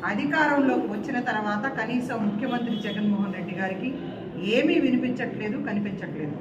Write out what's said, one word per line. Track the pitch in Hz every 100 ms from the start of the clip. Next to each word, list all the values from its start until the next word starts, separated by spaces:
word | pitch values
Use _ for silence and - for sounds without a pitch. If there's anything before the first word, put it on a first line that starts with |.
| 175
అధికారంలోకి | 208 285 320 294 285 262 240 202
వచ్చిన | 208 277 247 240
తర్వాత | 214 208 208 262 262
కనీసం | 226 247 - 233 208
ముఖ్యమంత్రి | - 262 240 233 208 208
జగన్మోహన్ | 208 208 202 196 180
రెడ్డి | 175 175
గారికి | 190 190 254 - - - - 160 190 240
ఏమీ | 302 339
వినిపించట్లేదు, | 269 247 247 247 247 - 214 233 -
కనిపించట్లేదు. | 208 208 175 170 147 151 147